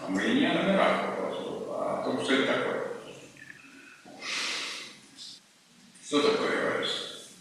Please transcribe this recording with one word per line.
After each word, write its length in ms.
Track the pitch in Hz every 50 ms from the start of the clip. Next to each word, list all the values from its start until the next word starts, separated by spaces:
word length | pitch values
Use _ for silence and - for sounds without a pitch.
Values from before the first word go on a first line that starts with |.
| -
А 40 | -
мы 120 | 95 -
не 240 | - - - - -
о 60 | - 170
номерах 520 | 170 175 196 190 185 - - - - - -
вопрос 280 | - - - - - - -
был, 220 | - - - - -
а 300 | - - - - - -
о 40 | -
том, 160 | 127 123 - -
что 100 | - 131
это 120 | - - -
такое. 300 | - - - - - - - - - - - - - - - - - - - - - - - - - - - - - - - - - - - - - - - - - - - - - - - - - - - - - - - - - - - - _ _ _ _ - - - - - - -
Что 160 | - 147 147
такое 280 | 143 - - - - -
революция? 520 | - - - - - - - - - - - - - - - - - -